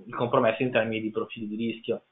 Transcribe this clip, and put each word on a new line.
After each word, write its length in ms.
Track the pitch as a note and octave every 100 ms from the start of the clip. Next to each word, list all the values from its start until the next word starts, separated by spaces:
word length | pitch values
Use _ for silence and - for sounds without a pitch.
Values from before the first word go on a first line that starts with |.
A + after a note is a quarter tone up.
| -
il 80 |
compromesso 500 | - A#2 C3 A#2 -
in 80 | B2+
termini 280 | A#2+ A2 A2
di 120 | G#2+
profili 360 | A2 G#2+ A2+ G#2+
di 80 | G#2+
rischio. 460 | A#2 A2 - G#2+ _